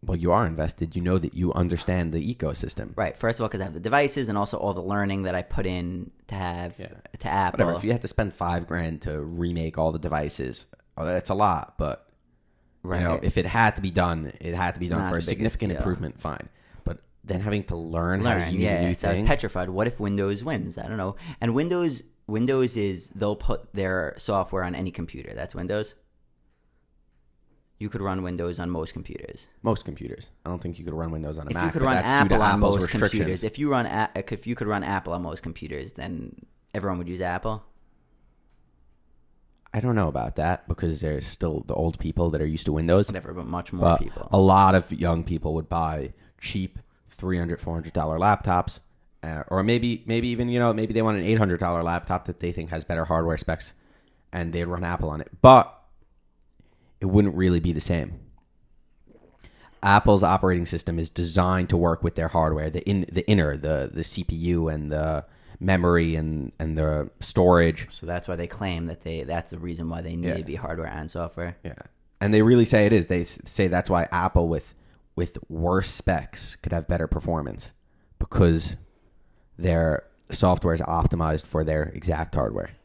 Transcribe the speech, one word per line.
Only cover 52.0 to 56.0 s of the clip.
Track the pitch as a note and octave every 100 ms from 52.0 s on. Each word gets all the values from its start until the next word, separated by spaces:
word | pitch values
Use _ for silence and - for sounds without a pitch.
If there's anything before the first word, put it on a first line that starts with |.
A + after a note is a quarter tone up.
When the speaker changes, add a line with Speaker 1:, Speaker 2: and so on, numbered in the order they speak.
| - F2+
Speaker 1:
that | - F2
they | F2
think | E2+ D#2+
has | E2
better | D#2 E2
hardware | D#2+ E2 E2 D#2
specs, | - E2 - - _ _ _ _ _
and | F2 E2+
they'd | E2+
run | F2 F2
Apple | F2 F2 E2
on | D2+
it. | - -
But | C3 C3 - - _ -